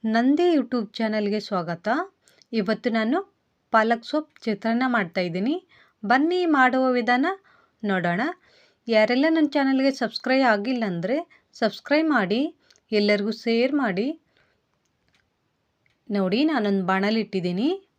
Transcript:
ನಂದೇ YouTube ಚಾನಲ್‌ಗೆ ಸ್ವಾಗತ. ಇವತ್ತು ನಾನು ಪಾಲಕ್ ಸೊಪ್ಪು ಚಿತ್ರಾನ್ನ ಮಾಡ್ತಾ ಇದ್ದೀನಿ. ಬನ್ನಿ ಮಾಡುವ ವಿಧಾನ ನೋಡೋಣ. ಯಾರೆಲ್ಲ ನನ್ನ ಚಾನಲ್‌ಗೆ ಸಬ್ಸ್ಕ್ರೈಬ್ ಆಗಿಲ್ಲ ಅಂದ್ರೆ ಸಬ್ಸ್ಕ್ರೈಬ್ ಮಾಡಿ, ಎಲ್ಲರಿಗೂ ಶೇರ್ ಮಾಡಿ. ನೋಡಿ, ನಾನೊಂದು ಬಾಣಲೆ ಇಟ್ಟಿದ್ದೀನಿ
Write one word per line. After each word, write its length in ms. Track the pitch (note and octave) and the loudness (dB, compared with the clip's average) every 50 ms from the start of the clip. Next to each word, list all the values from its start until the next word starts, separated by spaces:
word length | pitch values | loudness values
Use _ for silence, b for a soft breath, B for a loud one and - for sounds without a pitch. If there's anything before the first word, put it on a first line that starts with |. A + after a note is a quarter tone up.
| - | -4
ನಂದೇ 500 | A3 A3 A3+ A#3+ C4 C#4+ D4+ F4 F4+ E4+ | 0 0 2 2 4 4 4 4 4 4
YouTube 380 | D4 B3+ A#3 - B3 A3 G3+ _ | 2 0 0 -2 -4 -4 -4 _
ಚಾನಲ್‌ಗೆ 460 | - A3+ A3 G#3+ G#3+ G#3 G3+ G3+ G#3+ | -6 -4 -2 -2 -2 -2 -2 -2 -4
ಸ್ವಾಗತ. 480 | G#3+ - G#3+ F#3 E3+ D#3+ E3+ E3 _ G#3 A#3 D4 F4+ G4 _ _ b b b b b b - | -4 -4 -4 -4 -4 -4 -8 -6 _ -2 -2 -2 -2 -6 _ _ b b b b b b -4
ಇವತ್ತು 360 | A3+ A3 F#3 A3 G#3+ - B3+ | -4 -2 -2 -2 -2 -2 -2
ನಾನು 480 | A3 A3+ A3 A3 C4 F4+ G4 _ _ _ _ _ _ _ _ _ | -2 0 0 0 0 -2 -2 _ _ _ _ _ _ _ _ _
ಪಾಲಕ್ 320 | - A3 G#3+ A3 A#3+ A#3 A#3 | 2 2 4 4 0 -2 -2
ಸೊಪ್ಪು 400 | - - D4+ D4+ _ _ - - | -4 -4 -4 -4 _ _ -12 -6
ಚಿತ್ರಾನ್ನ 400 | A3+ G#3+ G3+ - A3+ A3+ A#3 B3+ C4 | -6 -6 -4 -2 -2 -2 0 0 0
ಮಾಡ್ತಾ 340 | A#3+ A3+ G3 E3+ - G3 | 0 0 -2 -2 -2 -4
ಇದ್ದೀನಿ. 460 | F3+ F3+ E3 F3+ G3 A#3+ D4+ F#4 _ b b b b b b b - | -4 -2 -4 -4 -2 -2 -4 -4 _ b b b b b b b -2
ಬನ್ನಿ 400 | G3+ A#3 B3+ D4 E4 F4+ F4+ F4+ | 0 2 2 2 2 0 0 0
ಮಾಡುವ 440 | E4+ D#4 C#4+ C4 B3+ B3 C4 C4 C4 | 2 4 4 4 4 4 2 2 2
ವಿಧಾನ 360 | B3+ B3 A#3+ A3 B3 B3 C4+ E4+ G4 G4 b b b b b b b b - | 2 0 2 0 0 2 2 -2 -2 -6 b b b b b b b b -4
ನೋಡೋಣ. 380 | G#3 G3 F#3 E3+ F3 F3 F3+ A#3 D#4 F4+ _ b b b b b b b b _ - | -2 -2 0 0 0 -2 0 -2 -4 -6 _ b b b b b b b b _ 0
ಯಾರೆಲ್ಲ 380 | A3+ G#3+ G#3+ G#3+ B3 B3+ C#4 D#4+ | 2 2 4 4 2 2 2 2
ನನ್ನ 180 | D#4+ E4 D#4 C#4+ | 2 2 2 2
ಚಾನಲ್‌ಗೆ 440 | C4+ D4 C#4 C4+ C4+ C4 C4+ C#4 | 2 0 0 2 2 2 2 0
ಸಬ್ಸ್ಕ್ರೈಬ್ 600 | C4+ C4+ B3 G#3+ - - _ B3 B3+ C4 C4+ B3 | 0 0 -4 -6 -6 -6 _ 0 0 2 4 4
ಆಗಿಲ್ಲ 320 | G#3+ G3+ G3+ A#3+ C4 B3 A3+ | 2 2 0 -2 -4 -2 -2
ಅಂದ್ರೆ 600 | G3+ F3+ E3+ E3 F#3+ B3 D4+ F4 _ _ _ _ _ _ | -4 -4 -4 -4 -2 -4 -4 -4 _ _ _ _ _ _
ಸಬ್ಸ್ಕ್ರೈಬ್ 560 | - - G#3+ G#3 - _ - C#4 D4+ D#4+ D#4+ | -4 -4 -4 -4 -4 _ 0 0 2 2 2
ಮಾಡಿ, 460 | D4 B3 G3+ F3 G3+ A#3 C#4 E4 E4+ b b b b b b _ | 2 0 2 0 0 -2 -2 -4 -6 b b b b b b _
ಎಲ್ಲರಿಗೂ 400 | A3 G#3 G#3 G#3 G#3 G3+ G3+ G#3+ | 0 0 2 2 2 2 0 -2
ಶೇರ್ 420 | A3 - - A#3 A3+ A#3 A#3+ C4 C#4 | -6 -4 -4 -2 0 2 0 2 0
ಮಾಡಿ. 480 | D4 C4+ A3+ F#3 F3+ A3 C4+ D#4+ D#4+ _ _ _ _ _ _ _ _ _ _ _ _ _ _ _ _ _ _ _ _ _ _ _ _ _ _ _ _ _ _ _ _ _ _ _ _ _ _ | 0 0 0 -2 -2 -2 -4 -4 -8 _ _ _ _ _ _ _ _ _ _ _ _ _ _ _ _ _ _ _ _ _ _ _ _ _ _ _ _ _ _ _ _ _ _ _ _ _ _
ನೋಡಿ, 340 | G#3+ G3+ G3 F#3 F#3 A3+ C#4+ | -2 -2 0 0 0 0 0
ನಾನೊಂದು 400 | D#4 D#4+ B3+ G#3+ G#3 G3 G3 F#3+ | 0 0 0 0 0 0 0 0
ಬಾಣಲೆ 340 | F3 F#3+ F#3+ G3 G#3 A3 A3+ | 0 0 0 0 0 0 0
ಇಟ್ಟಿದ್ದೀನಿ 680 | G#3+ G#3+ - F#3+ E3+ F3+ F3 F3+ A3+ D4 F#4 G4 - _ _ | -2 -2 -4 -4 -2 -2 -2 -2 -2 -2 -2 -4 -8 _ _